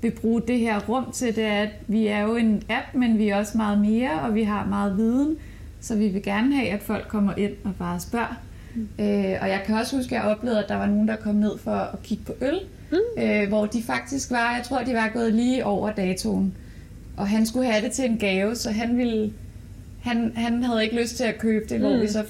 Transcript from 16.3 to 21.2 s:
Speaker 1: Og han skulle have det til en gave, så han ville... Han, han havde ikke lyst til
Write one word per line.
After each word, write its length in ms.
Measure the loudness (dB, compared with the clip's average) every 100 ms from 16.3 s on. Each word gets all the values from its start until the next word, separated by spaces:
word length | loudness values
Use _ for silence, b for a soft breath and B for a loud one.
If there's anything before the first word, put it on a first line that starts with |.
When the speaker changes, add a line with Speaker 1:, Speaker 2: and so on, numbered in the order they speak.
| 0 0 -2 B B B B -14 -6
Speaker 1:
Og 100 | 0
han 180 | 2 2
skulle 260 | 2 2
have 140 | 2 0
det 60 |
til 140 | 0 0
en 120 | 2
gave, 380 | 2 2 0 -2
så 160 | -2
han 260 | -2 0 2
ville... 360 | 2 0 -2 -4 -14 -16 -16 -16 -16 -8
Han, 300 | -2 0 0 0
han 280 | 0 0
havde 200 | 2 2
ikke 180 | 2 0
lyst 160 | -2
til 60 | 0